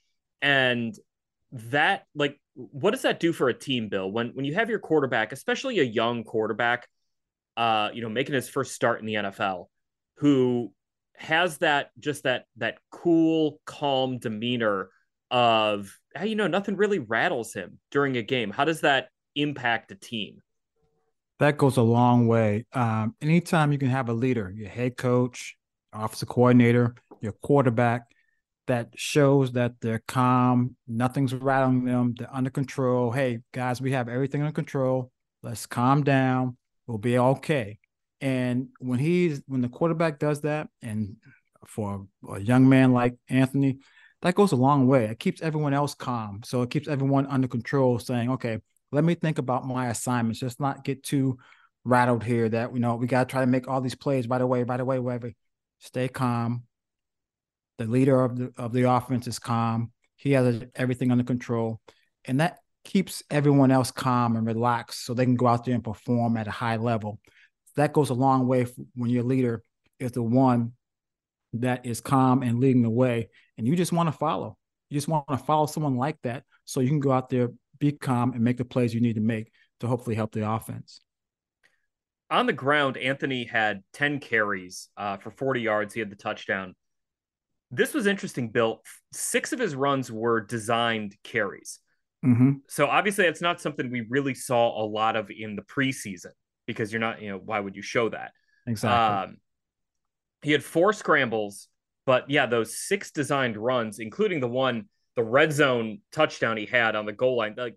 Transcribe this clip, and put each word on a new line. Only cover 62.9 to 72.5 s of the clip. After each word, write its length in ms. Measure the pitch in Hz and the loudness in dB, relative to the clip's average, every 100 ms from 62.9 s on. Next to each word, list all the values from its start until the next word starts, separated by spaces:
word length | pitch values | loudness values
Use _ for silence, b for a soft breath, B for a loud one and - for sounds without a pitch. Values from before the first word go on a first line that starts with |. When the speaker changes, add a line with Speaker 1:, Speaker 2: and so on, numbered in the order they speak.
| 196 - - - | -2 -2 -8 -4
Speaker 2:
everyone 400 | 147 143 139 131 | 0 4 6 6
else 200 | 131 120 | 4 2
calm 460 | - 131 123 120 113 | -2 -2 2 2 0
and 100 | 110 | -2
relaxed 600 | 113 120 117 117 - - | 0 0 -2 -4 -12 -6
so 80 | |
they 100 | 120 | 0
can 120 | 127 123 | 2 4
go 100 | 123 | 4
out 180 | 120 | 2
there 100 | 127 | 0
and 80 | 120 | -4
perform 540 | 110 101 - 120 117 113 | -4 -10 -2 0 0 0
at 100 | 104 | -4
a 40 | |
high 260 | 98 120 113 | -4 -4 -2
level. 440 | 120 113 104 104 _ b b _ _ - | -2 -2 -4 -12 _ b b _ _ 0
That 180 | 147 | 2
goes 160 | 156 131 | 4 2
a 40 | |
long 320 | 123 135 131 127 | 2 2 4 2
way 180 | 131 | 2
f-, 80 | 120 - 139 | 0 -4 -16
when 140 | 123 120 | -6 -2
your 140 | 123 | 0
leader 420 | 120 131 123 113 _ _ _ - | 0 0 0 -2 _ _ _ -10
is 140 | 127 | -6
the 100 | 123 | -4
one 500 | 117 127 131 120 117 - _ _ _ _ _ _ - | 2 4 6 4 0 -6 _ _ _ _ _ _ -10
that 320 | 113 127 127 127 | -4 -2 -2 -4
is 160 | 113 | -8
calm 400 | - 135 131 127 | 2 4 6 4
and 180 | 123 | 2